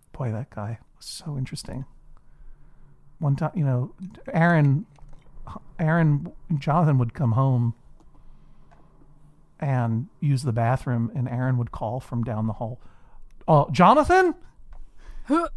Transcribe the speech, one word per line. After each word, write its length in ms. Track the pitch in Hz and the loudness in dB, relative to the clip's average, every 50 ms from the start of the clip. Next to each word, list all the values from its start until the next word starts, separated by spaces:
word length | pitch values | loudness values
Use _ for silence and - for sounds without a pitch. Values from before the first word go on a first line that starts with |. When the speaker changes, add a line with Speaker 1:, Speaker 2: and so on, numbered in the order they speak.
| _ _ | _ _
Speaker 1:
Boy, 200 | - - 135 117 | -10 -8 -6 -4
that 180 | 110 110 127 - | -4 -6 -8 -10
guy 260 | - 107 104 110 117 - - _ _ | -10 -10 -8 -8 -10 -12 -14 _ _
was 80 | _ - | _ -18
so 280 | - - - - 156 147 | -16 -16 -14 -12 -10 -8
interesting. 480 | 135 131 - - - - - - 131 135 - - - - - - - - - - - - - - - - - - - - - - - - - - | -6 -6 -8 -8 -12 -12 -10 -10 -10 -12 -12 -16 -20 -20 -20 -20 -20 -20 -20 -20 -20 -20 -20 -20 -20 -20 -20 -20 -20 -20 -20 -20 -20 -20 -20 -10
One 180 | - 160 143 139 | -4 0 0 0
time, 160 | 139 170 151 - | 0 -2 -2 -2
you 80 | 196 147 | -2 0
know, 320 | 135 131 123 131 208 - - 190 185 - - - - | 0 0 0 -2 -4 -8 -12 -16 -16 -16 -16 -10 -2
Aaron, 540 | - 160 165 175 170 156 147 139 135 151 - - - - - - - - - - - - - - - - - - - - | 2 4 4 4 6 6 4 4 4 2 0 -6 -14 -20 -20 -18 -18 -20 -20 -20 -18 -16 -14 -14 -14 -16 -16 -12 -6 -2
Aaron, 520 | 165 156 160 170 165 151 147 143 160 - - - - - 170 139 | 0 2 2 4 4 4 2 0 -2 -6 -12 -12 -6 -4 -4 -2
Jonathan 380 | - 160 143 170 170 156 143 127 | 0 0 2 4 4 4 4 2
would 140 | 123 117 - | 2 0 -2
come 160 | - 143 117 | -2 0 2
home 420 | 110 131 135 135 127 120 120 117 - - - - - - - - - - - - - - - - - - - - - - - _ _ - - - - - - - - - - _ _ - | 2 2 2 2 2 2 0 0 -4 -6 -12 -20 -20 -20 -20 -20 -20 -20 -20 -20 -20 -20 -20 -20 -20 -20 -20 -20 -20 -20 -20 _ _ -20 -20 -20 -20 -20 -20 -20 -20 -20 -20 _ _ -6
and 480 | 165 143 135 123 117 117 113 113 139 - - - | -2 0 0 2 2 0 0 -2 -4 -6 -6 -2
use 240 | - 143 139 127 - | 0 0 0 0 0
the 80 | 135 | 0
bathroom, 600 | 113 117 117 117 131 135 - 135 123 117 113 117 - | 0 2 2 2 2 0 0 -2 0 0 0 -2 -2
and 140 | 139 123 120 | -4 -4 -4
Aaron 280 | 123 123 127 131 127 | -2 -2 0 0 0
would 140 | 123 120 117 | 0 -2 -4
call 280 | - - 127 107 117 127 | -6 -6 -6 -6 -6 -6
from 240 | - - - 120 113 | -8 -6 -4 -4 -4
down 240 | 127 110 107 110 | -2 -2 -2 -2
the 60 | 113 104 | -4 -4
hall, 280 | - 120 113 123 - - - - - - - - - - - - - - | -6 -8 -8 -10 -12 -16 -20 -20 -20 -20 -20 -20 -20 -20 -20 -20 -6 2
"Oh, 220 | - 160 143 143 - | 4 4 4 4 4
Jonathan?" 640 | 139 113 180 190 240 302 277 - 349 370 370 349 - - - - - - - - - - - - - - - - - - - | 4 6 8 8 8 6 6 6 6 6 6 4 2 -2 -8 -20 -20 -20 -20 -18 -16 -14 -16 -16 -16 -18 -18 -14 -12 -10 -4
Speaker 2:
Huh. 220 | - 277 339 339 - - | 0 0 0 0 -2 -6